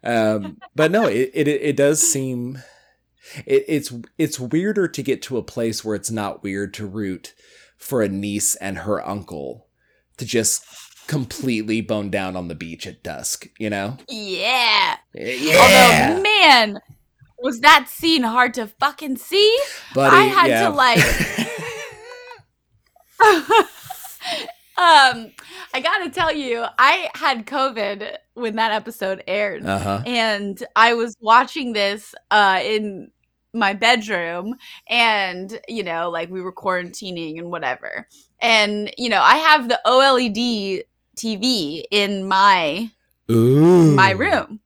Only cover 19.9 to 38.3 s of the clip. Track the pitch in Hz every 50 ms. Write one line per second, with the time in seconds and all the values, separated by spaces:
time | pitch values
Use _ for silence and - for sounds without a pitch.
19.9 | - 131 139 135 - 359 427 403 392 381 349 285 240 - 233 339 294 285 262 247
20.9 | 233 185 - - - - - - - - 226 - 480 440 - 480 466 440 - 466
21.9 | 440 427 440 480 494 494 494 494 494 453 _ _ _ _ _ _ _ _ _ _
22.9 | _ _ _ _ _ _ - 427 392 320 285 - 381 453 370 - - - - -
23.9 | 740 - - - - - - - - - - - - _ _ _ _ - 359 339
24.9 | 320 294 269 254 247 233 226 214 _ - - - 359 381 - - - 262 254 330
25.9 | 381 415 359 302 - 359 339 320 311 302 277 254 233 233 233 226 - - 247 269
26.9 | 320 381 349 - - - 311 294 269 233 214 - 262 294 262 269 233 226 208 202
27.9 | 208 196 214 - - - _ _ _ 226 240 226 208 226 226 226 208 220 208 -
28.9 | 226 - 202 190 190 - - - 185 208 208 202 175 73 - 92 98 98 92 101
29.9 | 98 101 123 226 247 233 226 220 214 202 202 202 196 - 247 - _ 208 226 233
30.9 | 240 233 226 240 214 _ 233 214 226 240 269 247 - 330 269 247 226 214 202 196
31.9 | 202 214 - - - - _ _ 202 214 208 196 190 185 147 202 220 220 214 208
32.9 | 196 180 - - _ _ _ _ _ _ _ _ - 233 220 196 196 196 226 226
33.9 | 254 233 214 214 214 175 170 165 170 175 180 214 254 254 - - - - _ _
34.9 | 226 240 233 226 214 208 196 185 175 180 190 196 226 233 - - 226 233 202 180
35.9 | 165 165 170 175 170 165 170 170 185 190 180 185 180 - - 196 185 180 180 175
36.9 | 180 - 220 190 180 170 165 160 151 165 170 175 175 165 151 127 127 - - -
37.9 | - - 233 _ _ _ _ _